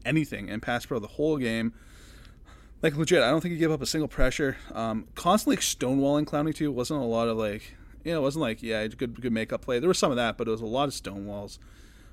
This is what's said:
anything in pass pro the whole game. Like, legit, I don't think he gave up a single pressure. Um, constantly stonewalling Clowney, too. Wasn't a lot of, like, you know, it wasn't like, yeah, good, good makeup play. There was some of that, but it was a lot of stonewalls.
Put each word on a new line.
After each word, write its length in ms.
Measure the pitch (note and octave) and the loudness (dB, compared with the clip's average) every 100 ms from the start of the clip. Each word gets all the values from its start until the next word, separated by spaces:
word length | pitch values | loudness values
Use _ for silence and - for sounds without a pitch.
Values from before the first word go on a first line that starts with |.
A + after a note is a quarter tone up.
anything 440 | A#2 D#3 C#3+ G2+ F#2+ | 0 0 0 -4 -8
in 120 | G#2+ | -8
pass 260 | - A#2+ - | -4 -4 -2
pro 120 | B2 | -6
the 80 | G2+ | -6
whole 300 | - D3+ D3+ | -2 0 0
game. 360 | A#2+ A2+ A2+ - - - - - - - - - - - | 0 0 -2 -4 -20 -20 -20 -20 -20 -20 -20 -20 -20 -2
Like, 140 | D#3+ C#3+ | -2 0
legit, 260 | D#3+ E3+ | 4 6
I 80 | A#2 | 6
don't 100 | D#3+ | 4
think 120 | F3 | 0
he 60 | E3 | 0
gave 120 | D#3+ | 2
up 100 | D3+ | 2
a 60 | C3 | 0
single 220 | D#3+ D3 | -2 -2
pressure. 480 | - C3 - C#3 - - | 4 2 4 0 -2 -8
Um, 340 | - A2+ A2 - | -4 -2 -4 -6
constantly 420 | - F3 G#3+ - G3+ | -2 4 4 4 2
stonewalling 640 | - - - C#3 C#3 D3 | 0 -2 0 2 4 2
Clowney, 280 | D3+ D3 D#3 | 2 0 -2
too. 180 | D3 D3+ | 0 -2
Wasn't 280 | B2 B2 D3+ | -2 -2 -2
a 40 | |
lot 240 | A#2+ A2+ A#2 | 0 2 2
of, 80 | A2 | 2
like, 380 | G#2+ G#2+ - - - - | 0 -2 -10 -20 -20 -12
you 100 | D#3 | -4
know, 60 | E3 | 0
it 40 | |
wasn't 200 | C3+ D3+ | 0 0
like, 180 | B2+ A2 | -2 -2
yeah, 220 | A2+ A2 A2 | -2 -2 -2
good, 320 | A#2 B2 A2+ | -4 -6 -4
good 120 | B2 | -2
makeup 300 | A2 A2 A#2+ | 0 -2 -4
play. 160 | - B2 | -2 0
There 100 | E3+ | 2
was 100 | F3+ | 4
some 120 | F3+ | 2
of 60 | B2 | 2
that, 200 | A#2 - | 0 0
but 120 | A2+ | -2
it 20 | |
was 100 | A2 | -2
a 40 | A2+ | -2
lot 220 | B2+ C#3+ | 0 0
of 60 | |
stonewalls. 640 | - F#2 G2+ G2+ G2+ G2+ - - - - - - | -2 -10 -8 -8 -8 -10 -16 -20 -20 -20 -20 -20